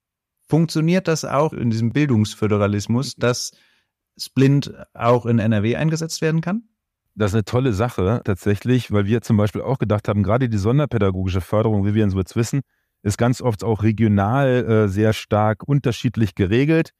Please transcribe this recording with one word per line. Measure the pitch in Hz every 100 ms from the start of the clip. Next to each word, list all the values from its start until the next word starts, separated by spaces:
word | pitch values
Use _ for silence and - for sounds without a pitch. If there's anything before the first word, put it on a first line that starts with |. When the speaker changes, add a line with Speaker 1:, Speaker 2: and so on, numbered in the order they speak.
| _ _ _ _ -
Speaker 1:
Funktioniert | 151 165 160 160 185 180
das | 160
auch | - 135 156
in | - 120
diesem | 113 117
Bildungsföderalismus, | 139 151 113 107 - 107 104 101 104 - 117 135
dass | - 120 123 - - _ _ _ _ _ -
Splint | - - 135 139 - - -
auch | - 117 123 117
in | 117
N | 110
R | 107
W | 104 120
eingesetzt | 156 160 160 -
werden | 160 160
kann? | 165 208 - _ _ _ _
Speaker 2:
Das | - 104
ist |
eine | 110
tolle | 101 120 135
Sache | 95 120 - 92 117
tatsächlich, | - 95 - 101 120 127 -
weil | 104 101
wir | 113
zum | - 110
Beispiel | 104 -
auch | - 131
gedacht | 107 107 -
haben, | 107
gerade | 92 117 127
die | 110
sonderpädagogische | 98 135 143 117 98 92 92 92
Förderung, | - 107 113 107
wie | 98
wir | 107
in | 107
Switz | 95 92 -
wissen, | 117 139 - _ _ _
ist | 104 -
ganz | 120 127
oft | 127 104
auch | 104 110
regional, | 107 107 113 101 101 131 139
äh, | 123 113 110 107
sehr | 95 110
stark | 110 - 104 107 107 -
unterschiedlich | 143 131 107 127 107 107
geregelt. | - 95 113 143 160 160 _